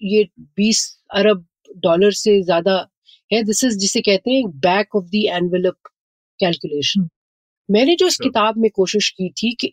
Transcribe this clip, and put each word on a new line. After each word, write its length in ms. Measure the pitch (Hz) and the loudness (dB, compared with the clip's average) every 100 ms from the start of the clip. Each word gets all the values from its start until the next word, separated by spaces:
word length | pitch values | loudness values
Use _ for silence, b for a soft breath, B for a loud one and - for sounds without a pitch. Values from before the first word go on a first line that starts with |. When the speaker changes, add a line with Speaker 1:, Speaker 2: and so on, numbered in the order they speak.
Speaker 1:
ये 260 | 196 214 202 - | -2 0 0 -4
बीस 640 | 151 - 214 202 - - - | -12 -2 0 0 -4 -12 -8
अरब 320 | 196 208 190 170 _ _ 180 | 0 2 2 -4 _ _ -4
डॉलर 340 | 180 170 208 | 0 2 2
से 320 | 190 220 202 | 0 2 2
ज्यादा 460 | 175 170 185 190 - _ b b - | 2 0 2 -2 -4 _ b b -4
है, 100 | 220 | -2
this 220 | 214 208 | 0 0
is 60 | 254 | -2
जिसे 300 | 202 196 233 | -2 -2 -2
कहते 300 | - 190 247 | 0 0 2
हैं 120 | 269 | 0
back 420 | 220 139 175 196 208 208 | -2 -2 0 0 0 -4
of 100 | 175 | -2
the 260 | 208 202 | -2 -2
envelope 580 | 175 175 180 180 - - _ _ _ _ - | -2 -2 0 -2 -4 -16 _ _ _ _ -4
calculation। 560 | 180 165 160 147 139 202 | -2 -2 -6 -6 -2 -2
Speaker 2:
हम्म। 100 | 170 _ _ _ _ _ - | -4 _ _ _ _ _ -2
Speaker 1:
मैंने 260 | 202 269 339 | 2 2 2
जो 100 | 359 | 0
इस 80 | |
Speaker 2:
Sure। 120 | - 269 | 0 -2
Speaker 1:
किताब 300 | 240 214 220 | 0 0 0
में 140 | 220 | 0
कोशिश 400 | - 185 208 - | 0 -2 0 -4
की 180 | - 180 | -6 -8
थी 260 | - 233 | -4 -6
कि 120 | 240 - | -4 -6